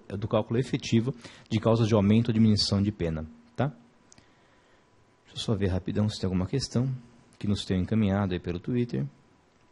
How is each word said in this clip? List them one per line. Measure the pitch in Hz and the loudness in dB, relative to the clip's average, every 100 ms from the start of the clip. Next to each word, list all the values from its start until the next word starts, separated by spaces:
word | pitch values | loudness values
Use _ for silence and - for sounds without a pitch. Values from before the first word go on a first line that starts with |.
| - | -8
do | 101 104 | -8 -2
cálculo | 110 - 117 | -2 0 -2
efetivo | 131 123 - 117 123 - - - - | -2 -6 0 0 0 -6 -14 -20 -4
de | 110 | 0
causas | 113 113 110 | 2 4 4
de | |
aumento | 110 98 113 117 | 4 6 4 4
ou | |
diminuição | 110 110 104 - 98 | 4 4 4 2 0
de | 101 | 0
pena, | - 82 78 80 - _ - | -2 -4 -4 -8 -16 _ -4
tá? | 135 - _ _ _ - _ _ _ _ _ _ _ _ _ _ _ | -4 -6 _ _ _ -20 _ _ _ _ _ _ _ _ _ _ _
Deixa | - | -8
eu | |
só | - | -4
ver | 98 98 | 0 0
rapidão | 92 - 101 107 | -2 -2 -2 -2
se | - | -2
tem | 95 | -2
alguma | 90 95 | -2 -2
questão | 135 - 120 131 127 - - _ - | -4 -4 -2 -2 -6 -12 -20 _ -8
que | 104 | -4
nos | 95 | -4
tenham | - 92 | -2 -2
encaminhado | 87 110 101 98 95 | 0 0 2 0 0
aí | 90 | -4
pelo | 90 87 | -6 -6
Twitter, | - 123 120 131 139 - _ _ _ _ _ | -4 -4 -2 -4 -6 -10 _ _ _ _ _